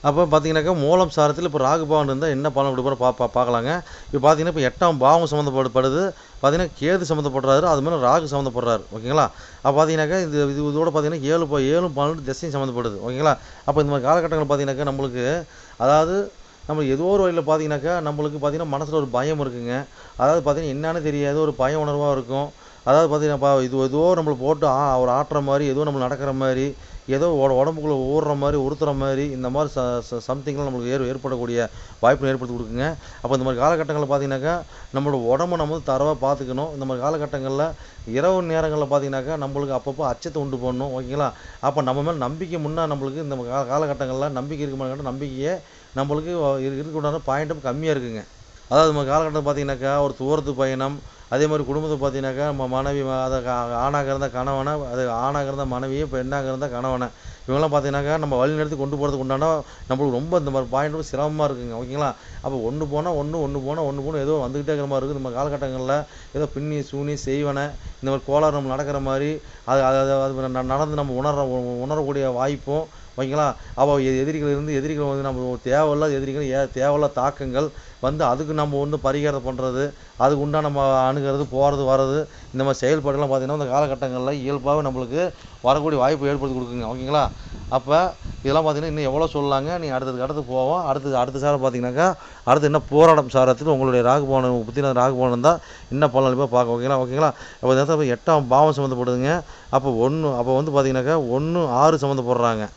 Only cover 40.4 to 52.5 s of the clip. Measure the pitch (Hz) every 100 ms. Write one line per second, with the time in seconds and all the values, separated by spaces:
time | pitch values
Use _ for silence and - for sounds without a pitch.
40.4 | 139 127 127 123 139 131 127 143 135 -
41.4 | - - 131 139 131 131 151 165 123 156
42.4 | 175 170 147 160 160 143 135 143 151 135
43.4 | 120 131 127 143 156 135 135 131 147 131
44.4 | 139 151 143 135 131 135 139 131 143 131
45.4 | 143 180 - - - 135 139 147 160 175
46.4 | 147 139 135 135 151 156 147 156 143 135
47.4 | 156 151 135 127 160 143 123 110 - -
48.4 | - - - 135 160 147 135 151 160 151
49.4 | 143 143 139 131 135 143 143 131 131 156
50.4 | 143 131 135 131 135 143 - - - 127
51.4 | 151 151 131 143 156 147 139 135 135 131
52.4 | 147